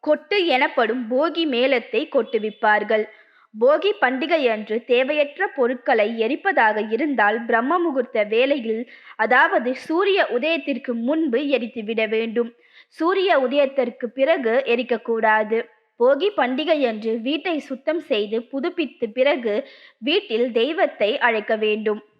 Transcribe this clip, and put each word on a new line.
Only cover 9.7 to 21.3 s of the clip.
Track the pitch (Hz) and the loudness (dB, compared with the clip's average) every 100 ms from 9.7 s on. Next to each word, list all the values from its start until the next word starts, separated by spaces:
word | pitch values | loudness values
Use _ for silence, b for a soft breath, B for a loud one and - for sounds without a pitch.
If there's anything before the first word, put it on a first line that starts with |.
சூரிய | 254 - 320 403 381 311 | -6 -2 0 2 2 2
உதயத்திற்கு | 240 294 330 - 240 247 | 0 0 -2 -2 -6 -4
முன்பு | 233 233 320 320 233 | -4 -2 0 0 0
எரித்துவிட | 285 254 226 233 214 220 220 | 0 -2 -2 -8 -6 -2 0
வேண்டும். | 220 226 226 233 - b b b | -2 -2 -2 -4 -8 b b b
சூரிய | - 320 392 381 311 | -4 0 0 2 2
உதயத்திற்கு | 254 285 277 277 240 240 240 | 2 0 0 -2 -4 -6 -10
பிறகு | 262 269 330 233 240 - | -2 0 2 2 0 0
எரிக்கக்கூடாது. | 240 247 233 226 226 220 214 214 226 - _ _ _ | -2 0 -4 -2 0 2 2 2 -2 -4 _ _ _
போகி | 240 277 381 370 | 2 4 0 0
பண்டிகை | 254 254 311 311 254 | -2 0 0 0 0
அன்று | 214 220 233 | -2 -4 -4
வீட்டை | 226 302 339 320 | -2 -4 -2 -6
சுத்தம் | - 254 311 320 | -6 -8 -4 -4
செய்து | - 220 208 220 233 | -2 -2 0 -4 -4
புதுப்பித்த | 277 339 349 285 - 226 | -6 -4 -4 -6 -4 -8
பிறகு | 226 269 302 233 208 - B B B | 0 2 2 -2 -4 -6 B B B
வீட்டில் | 226 359 403 226 247 | -2 -2 -2 -2 0
தெய்வத்தை | 233 247 330 320 - 208 254 | 0 0 0 -2 0 -2 2
அழைக்க | 233 | 2